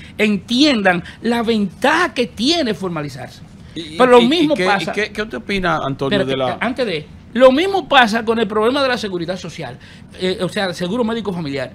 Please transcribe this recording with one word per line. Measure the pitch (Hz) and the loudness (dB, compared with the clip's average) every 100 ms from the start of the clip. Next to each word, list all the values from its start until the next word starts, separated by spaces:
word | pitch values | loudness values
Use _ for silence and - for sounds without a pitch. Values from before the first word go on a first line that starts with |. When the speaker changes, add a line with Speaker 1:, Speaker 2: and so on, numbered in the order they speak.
| - - | -18 -2
Speaker 1:
entiendan | 214 202 - 247 302 233 190 175 - - | 0 0 -2 2 4 4 2 2 -4 -8
la | 226 233 | -2 -2
ventaja | 226 220 196 - 269 320 349 | 0 0 0 0 0 2 0
que | 269 240 | -2 -4
tiene | - 262 339 240 | -2 0 0 0
formalizarse. | - 185 160 147 131 123 - - - - | -2 -4 -6 -8 -10 -16 -16 -20 -20 -16
Speaker 2:
Y, | 160 160 160 | -14 -12 0
Speaker 1:
Pero | 254 | 6
lo | 247 | 8
Speaker 2:
y, | 233 | 6
y | |
Speaker 1:
mismo | 339 302 | 2 2
Speaker 2:
qué, | 277 | 2
Speaker 1:
pasa. | 180 196 202 | 2 0 -2
Speaker 2:
y | |
qué, | 196 208 | -4 -4
qué | 208 | -6
usted | 220 - | -8 -8
opina, | 214 196 180 156 | -4 -2 0 0
Antonio, | 139 135 135 202 | -2 -4 0 0
Speaker 1:
Espérate, | 131 | 0
Speaker 2:
de | 135 | 0
la | 127 120 | -2 -2
Speaker 1:
antes | 226 269 233 | -4 -2 -4
de, | 156 - - - | -4 -8 -20 -8
lo | 226 262 | 6 6
mismo | 262 392 381 277 | 6 2 0 2
pasa | 269 226 233 | 4 4 2
con | 226 226 | 0 0
el | 208 | 0
problema | 214 226 285 | 2 2 2
de | 269 | 0
la | 233 | -2
seguridad | 208 180 165 185 | -4 -6 -6 -6
social, | 175 - 127 - - - - - | -8 -10 -12 -12 -20 -20 -20 -6
eh, | 185 185 | -4 -2
o | 175 | -4
sea, | 208 190 | -2 -4
el | 160 | -4
seguro | 175 247 | -4 -2
médico | 220 233 196 | -2 -2 -4
familiar. | 175 147 139 123 | -6 -6 -6 -6